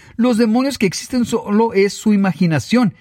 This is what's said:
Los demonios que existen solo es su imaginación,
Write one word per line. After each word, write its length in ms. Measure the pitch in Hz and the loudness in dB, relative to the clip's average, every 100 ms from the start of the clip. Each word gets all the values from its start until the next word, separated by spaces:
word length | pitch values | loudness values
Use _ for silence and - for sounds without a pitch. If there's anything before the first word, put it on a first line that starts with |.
| - - | -14 -2
Los 200 | 240 220 | 0 2
demonios 400 | 233 226 262 262 | 2 2 0 -2
que 80 | 190 | -2
existen 400 | - - 254 233 | -2 -6 -4 -2
solo 480 | 226 - 208 226 | -4 -2 0 0
es 200 | 196 196 | 2 0
su 180 | 196 - | 0 0
imaginación, 840 | 208 190 170 175 156 - 233 233 - | 2 2 0 0 0 0 0 0 -2